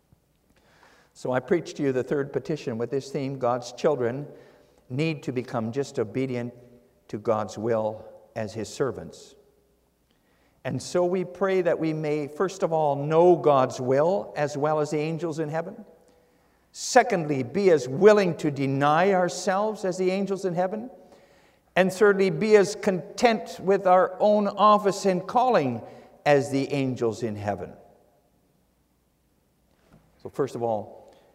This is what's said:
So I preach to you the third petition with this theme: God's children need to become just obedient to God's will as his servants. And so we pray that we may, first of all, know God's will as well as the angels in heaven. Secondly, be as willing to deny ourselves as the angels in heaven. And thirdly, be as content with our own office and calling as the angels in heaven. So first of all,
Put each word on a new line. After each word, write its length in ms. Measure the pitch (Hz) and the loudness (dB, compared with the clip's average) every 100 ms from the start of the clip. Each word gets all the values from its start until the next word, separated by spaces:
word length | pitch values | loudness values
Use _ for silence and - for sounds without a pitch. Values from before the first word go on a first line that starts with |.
| _ _ _ _ _ _ _ _ _ _ _ | _ _ _ _ _ _ _ _ _ _ _
So 180 | - 135 | -10 -4
I 80 | 127 | -2
preach 320 | - 180 - | 0 0 -2
to 80 | - | -4
you 100 | 143 | -2
the 120 | 127 | 0
third 260 | 120 147 139 | -2 -2 -2
petition 460 | 127 - 151 139 113 | -6 -6 -6 -6 -6
with 140 | 120 | -4
this 200 | 139 - | -4 -6
theme: 280 | 156 135 135 | -6 -6 -2
God's 340 | 120 127 - | -2 -2 -6
children 540 | - 165 139 117 131 143 - - _ _ _ _ | -2 0 0 -2 -4 -10 -18 -20 _ _ _ _
need 320 | 127 160 151 | -4 -2 -4
to 100 | - | -6
become 400 | 123 117 120 113 | -6 -4 -4 -4
just 260 | 131 135 - | -4 -6 -4
obedient 540 | 107 131 131 120 120 - - - _ _ _ | -4 -4 -4 -4 -8 -12 -20 -20 _ _ _
to 100 | 110 | -6
God's 400 | 110 107 104 110 | -2 -2 -2 -6
will 440 | 113 113 110 107 - - _ | -2 -2 -2 -6 -14 -20 _
as 200 | 117 107 | -10 -8
his 120 | 113 104 | -8 -10
servants. 680 | - 135 101 107 - - _ _ _ _ _ _ _ _ _ _ _ _ _ | -4 -4 -4 -12 -18 -20 _ _ _ _ _ _ _ _ _ _ _ _ _
And 160 | 131 127 | -8 -8
so 240 | - 180 | -4 0
we 200 | 180 185 | 0 0
pray 360 | 180 - 196 190 | -4 -2 0 2
that 180 | 170 - | 2 0
we 140 | 160 | -2
may, 340 | 156 151 151 139 | -4 -4 -4 -4
first 360 | - 185 - | -4 -4 -2
of 100 | 170 | -2
all, 240 | 160 151 139 | 0 0 0
know 400 | 147 160 180 165 | 2 6 6 6
God's 420 | 147 135 127 - | 6 6 4 0
will 540 | 123 131 165 202 - 151 | 0 2 2 0 -4 -4
as 200 | 147 143 | -4 -2
well 240 | 147 156 | 0 0
as 100 | 147 | -2
the 80 | 151 | -2
angels 400 | 156 160 170 151 | -4 -4 -6 -4
in 120 | 147 | -4
heaven. 340 | 160 175 214 - - _ _ _ _ _ _ _ | -6 -6 -12 -20 -20 _ _ _ _ _ _ _
Secondly, 680 | - - 247 233 185 151 135 | -14 2 2 4 -2 -2 -4
be 280 | 120 196 190 | -2 0 4
as 160 | 156 131 | 4 2
willing 480 | 143 202 208 185 156 | 4 6 6 4 -2
to 120 | 156 | -4
deny 640 | 135 135 135 143 156 196 | -2 -2 2 2 4 2
ourselves 720 | 185 175 175 202 190 214 208 | 2 0 -2 -2 -2 -2 -4
as 140 | 190 185 | -6 -2
the 120 | 180 | -2
angels 360 | 190 190 190 185 | -2 -2 -4 -4
in 80 | |
heaven. 360 | 170 185 214 254 - - - _ _ _ _ _ 175 | -2 -2 -4 -12 -18 -20 -20 _ _ _ _ _ 0
And 160 | 185 | 0
thirdly, 380 | 185 208 190 190 | 4 4 4 2
be 260 | 156 214 208 | 0 6 6
as 180 | 185 | 6
content 840 | - 208 180 - - 247 220 - - | 0 -2 -2 -6 0 2 2 -4 -6
with 260 | 180 196 190 | 0 2 6
our 300 | 185 175 - | 6 4 2
own 280 | 208 208 202 | 2 2 0
office 560 | - 208 202 196 190 | 2 4 6 4 0
and 220 | 196 180 180 | 0 0 0
calling 560 | - 254 202 131 113 - - - - | 2 4 2 2 -4 -10 -18 -20 -4
as 260 | 147 143 123 | 4 4 4
the 220 | 135 139 | -2 -2
angels 500 | 143 131 120 117 104 | -2 -2 -2 -2 -2
in 140 | 120 104 | -6 -4
heaven. 360 | 104 95 82 - - _ _ _ _ _ _ _ _ _ _ _ _ _ _ _ _ _ _ _ _ - _ _ | -6 -6 -8 -16 -20 _ _ _ _ _ _ _ _ _ _ _ _ _ _ _ _ _ _ _ _ -20 _ _
So 80 | - | -12
first 240 | - 135 | -6 -4
of 80 | 123 | -2
all, 400 | 117 107 98 - - - _ | -2 -2 -6 -16 -20 -20 _